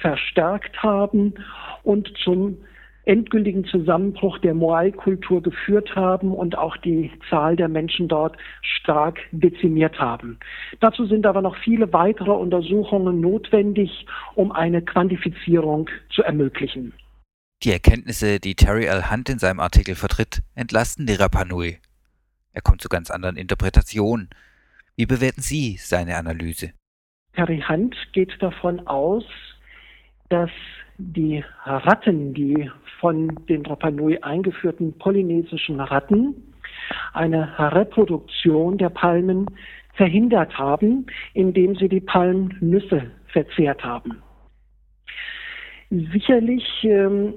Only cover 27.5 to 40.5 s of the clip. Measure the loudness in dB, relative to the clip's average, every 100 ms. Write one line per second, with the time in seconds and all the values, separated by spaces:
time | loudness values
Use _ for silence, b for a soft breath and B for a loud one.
27.5 | -2 -2 -2 -2 -4 -6 -2 -2 -2 -6
28.5 | -4 -4 -4 -4 -2 0 -2 -6 -16 -20
29.5 | -20 b b b b b b -2 -2 -2
30.5 | -6 -18 -20 -20 -16 -10 -4 -2 -2 -8
31.5 | -14 -6 0 2 2 2 0 -2 -4 -2
32.5 | 0 -2 -10 -20 -2 0 0 -2 -6 -4
33.5 | -4 -4 -4 -2 0 0 0 -2 -4 -4
34.5 | -4 -4 -4 -6 -4 0 0 2 0 -2
35.5 | -6 -6 -6 -2 -2 2 2 2 -2 -14
36.5 | -20 B B B B B -2 0 0 -2
37.5 | -2 0 2 2 2 2 0 -6 -2 2
38.5 | 4 2 2 0 2 2 4 2 0 -2
39.5 | -6 B B B 2 4 4 4 4 2